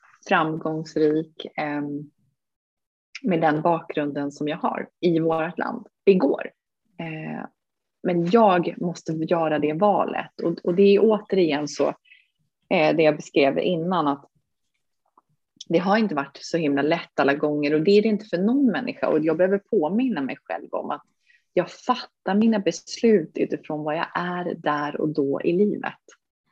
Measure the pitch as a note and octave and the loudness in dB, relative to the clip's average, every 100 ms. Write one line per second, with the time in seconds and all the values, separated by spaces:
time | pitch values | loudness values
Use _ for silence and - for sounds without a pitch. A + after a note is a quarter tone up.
0 | _ _ - F#3 D#3+ D#3+ D#3+ D#3+ D#3+ D#3 | _ _ 0 2 2 -2 -6 -6 -6 0
1 | D#3 D#3 D#3+ - - - D3+ D3 D3 C#3+ | 2 2 -4 -12 -12 -8 -6 -6 -6 -8
2 | C#3+ _ _ _ _ _ _ _ _ _ | -12 _ _ _ _ _ _ _ _ _
3 | _ - B3 E3 E3 D3+ E3+ E3 - - | _ -8 -2 0 2 2 0 0 -2 -6
4 | D3 C#3+ C#3+ C#3 D3+ D#3+ - - - _ | -4 -4 -6 -6 -6 -4 -4 -6 -10 _
5 | F3+ E3 D#3+ D#3+ D#3+ - - - - _ | 0 2 0 0 -4 -4 -6 -8 -14 _
6 | - F#3 C#4+ - - - _ _ _ - | 4 4 4 0 -6 -14 _ _ _ -14
7 | E3 D#3 D#3 D#3 - _ _ _ _ _ | -10 -10 -10 -12 -14 _ _ _ _ _
8 | - F3 E3+ A3+ G#3+ F3+ D#3+ - F3 E3+ | -2 -2 2 4 4 4 0 -4 -8 -8
9 | - D#3+ D#3+ E3+ D#3+ D3+ D3 D#3 G#3 F3+ | -8 -4 -2 0 0 0 -2 2 2 2
10 | - - - - E3+ E3+ - F3 G3 G3 | 0 -6 -10 -6 -6 -4 -2 4 6 6
11 | A3 G#3 G#3+ F#3+ E3 C#3+ D3 - C#3+ - | 4 2 0 0 2 0 -4 -2 -2 -4
12 | _ _ _ _ _ _ - F#3 D#3 D#3 | _ _ _ _ _ _ -2 2 2 4
13 | D#3 D#3 - - C#3 C#3+ - F3 E3+ F#3 | 2 2 0 2 2 2 -2 -2 -2 -2
14 | D3 C#3+ - _ _ _ _ _ _ _ | -2 -4 -8 _ _ _ _ _ _ _
15 | _ _ _ _ _ - - E3 F#3 G#3+ | _ _ _ _ _ -16 -2 0 2 2
16 | G#3+ D3 C#3 - - E3+ D3+ C#3 C#3+ E3+ | 2 -2 -6 -10 -6 -2 0 0 0 -2
17 | - - C#3 C#3+ D3+ D3 D3 D3+ D#3+ G3+ | -4 -2 0 0 -2 -2 0 2 4 4
18 | A3 G#3 - E3+ G3+ C4+ C4 D#3+ B2+ - | 4 0 -4 -4 0 2 2 0 -4 -4
19 | - D#3+ D#3 D#3+ F#3 G3 - G#3+ D3+ G3+ | 0 2 2 2 2 0 -2 0 0 0
20 | C4 F3+ C3 - - E2 - F2+ - D3 | 0 -2 -4 -8 -8 -10 -6 -8 -6 -10
21 | _ _ _ _ _ - E3+ - - B3 | _ _ _ _ _ -4 -4 -4 -4 -4
22 | - _ - G3 A3+ A3 G3 E3+ - - | -6 _ -2 2 2 2 0 -4 -8 0
23 | A#3 G#3 D#3+ - - D#3+ - D3+ D3+ D#3+ | 4 4 2 -4 -4 -4 -6 -8 -4 -4
24 | - - F3 F3+ F3+ E3 D#3 D3 D3 - | -4 -4 -4 -4 -6 -4 -2 -2 -4 -4
25 | D#3 D3+ C#3 C#3 - F3 G#3 - - - | -2 0 -2 0 0 2 2 0 -6 -10
26 | _ _ _ _ _ | _ _ _ _ _